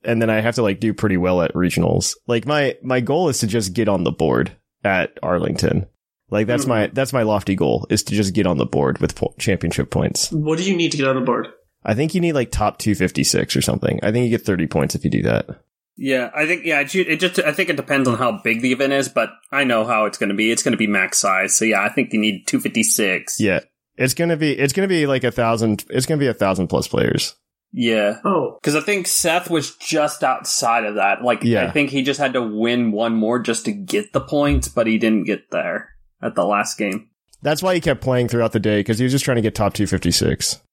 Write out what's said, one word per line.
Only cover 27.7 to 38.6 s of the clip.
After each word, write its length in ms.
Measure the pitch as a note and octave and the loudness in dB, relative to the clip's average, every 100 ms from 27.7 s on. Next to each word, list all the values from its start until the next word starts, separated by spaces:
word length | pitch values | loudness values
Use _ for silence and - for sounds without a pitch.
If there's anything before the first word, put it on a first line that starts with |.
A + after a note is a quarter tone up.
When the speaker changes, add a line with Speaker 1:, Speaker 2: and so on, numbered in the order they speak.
Speaker 2:
Yeah. 460 | A#2 A#2 A2 G#2 - | -2 0 2 2 0
Speaker 3:
Oh. 340 | - F3+ A#2 - | -2 0 -2 -4
Speaker 2:
'Cause 120 | D3+ | -2
I 60 | D3+ | 0
think 260 | D#3 G3+ F3 | 0 -2 -2
Seth 440 | - E3+ E3+ F3 | -2 0 0 0
was 260 | E3 C3 - | -2 -2 -10
just 480 | - D#3 D3 - | -4 0 0 0
outside 600 | C3+ B2+ - - A#2+ A#2 | -2 -2 -2 -2 2 2
of 100 | G#2+ | 0
that. 280 | G#2 G2 G2 | 0 0 2
Like, 220 | B2 A#2 | 0 2
Speaker 1:
Yeah. 220 | A#2 G#2+ F2+ | 2 2 2
Speaker 2:
I 40 | |
think 200 | D3+ C#3 | 0 0
he 120 | C#3 | 0
just 160 | C3+ C#3 | -2 0
had 120 | C#3 | 0
to 100 | B2+ | 0
win 500 | A#2 G#2+ A#2 B2 A#2 | -2 -2 0 2 0
one 220 | G#2 A#2 | 0 0
more 240 | A2+ G#2+ A#2+ | 0 0 0
just 260 | A2 A2+ A#2 | -2 -4 -4
to 60 | |
get 400 | G2+ F#2 G#3 G#3 | -6 -4 -4 -2
the 80 | C#3 | -6
points, 480 | - D3 C#3+ C#3 - | -2 0 2 0 0
but 180 | - A2 | -2 0
he 100 | A2 | 2
didn't 260 | A2 A2 | 2 2
get 260 | F#2 G2 _ | 0 -4 _
there 400 | - F2 F#2 - - _ _ | -6 -4 -6 -10 -20 _ _
at 120 | A#2+ | -6
the 100 | - F#2 | -2 0
last 320 | G#2 G#2+ - | 0 -2 -4
game. 300 | G#2 F#2+ - _ _ - | -4 -6 -12 _ _ -6
Speaker 1:
That's 200 | C#3+ D3+ | -2 0
why 120 | F#3 | 0
he 60 | F3+ | 0
kept 200 | D#3+ B2+ | 0 -2
playing 280 | C3 B2 A#2+ | 0 0 2
throughout 240 | A#2+ A2+ | 0 0
the 60 | A2+ | 2